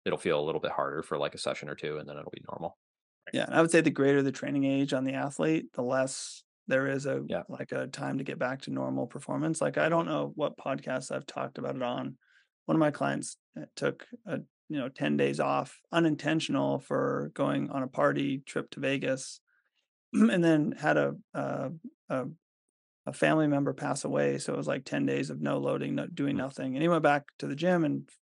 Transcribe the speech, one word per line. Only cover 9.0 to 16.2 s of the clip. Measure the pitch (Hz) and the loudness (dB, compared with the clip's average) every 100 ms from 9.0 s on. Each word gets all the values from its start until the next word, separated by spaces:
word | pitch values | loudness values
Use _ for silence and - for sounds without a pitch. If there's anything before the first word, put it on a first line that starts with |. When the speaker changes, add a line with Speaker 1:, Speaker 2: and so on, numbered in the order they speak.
| 131 | -6
Speaker 2:
performance. | 139 - 139 156 160 | -8 -6 -2 -2 0
Like, | 147 147 | 0 2
I | 156 | 2
don't | 165 165 | 2 0
know | 151 143 151 | -2 -4 -2
what | 147 - | -4 -4
podcast | 147 135 135 131 135 | -6 -6 -4 -6 -4
I've | 135 139 | -8 -6
talked | - 135 139 | -8 -8 -6
about | 139 135 | -6 -4
it | |
on. | 123 131 135 139 _ _ _ _ - | -4 -4 -6 -10 _ _ _ _ 0
One | 160 | 4
of | |
my | 151 | 4
clients, | 147 143 139 - - _ - | 2 0 -2 -6 -12 _ -14
uh, | 151 - | -12 -2
took | 143 143 - 247 202 | -2 -2 -10 -16 -8
a, | 156 - _ - | -8 -8 _ -8
you | 151 | -6
know, | 127 | -4
ten | - 147 143 | -2 0 2
days | 139 143 | 2 2
off, | 143 139 139 - - | 0 0 -2 -8 -2
unintentional, | 170 165 147 | 2 4 2